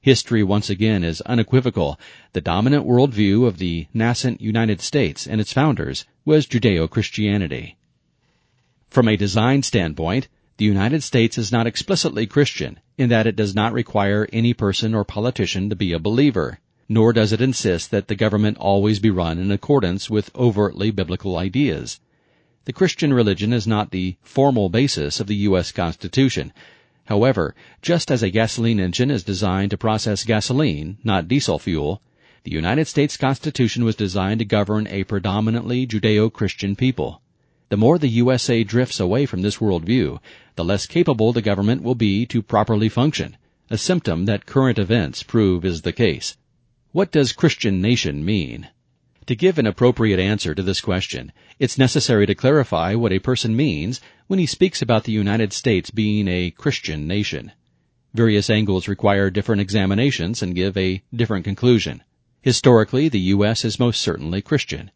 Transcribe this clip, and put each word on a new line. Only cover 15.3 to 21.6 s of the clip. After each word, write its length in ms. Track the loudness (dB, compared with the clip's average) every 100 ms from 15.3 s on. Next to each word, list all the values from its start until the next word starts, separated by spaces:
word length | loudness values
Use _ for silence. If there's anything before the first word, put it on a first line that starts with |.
| -2 -4 -2 -4
to 60 | -2
be 160 | -2
a 80 | -2
believer, 600 | -2 2 2 2 -4 -8 _ _ _
nor 240 | 4 4
does 220 | 4 2
it 80 | 2
insist 500 | 0 0 0 -2 -2
that 160 | -4 -2
the 80 | -2
government 420 | 0 2 0 0
always 420 | 2 2 2 2
be 100 | 2
run 280 | 2 -2 -2
in 140 | -2
accordance 580 | -2 2 2 2 -4 -2
with 220 | -4 -4
overtly 580 | 0 2 2 0 0 -4
biblical 460 | -2 -4 -4 -4 -4
ideas. 640 | -2 0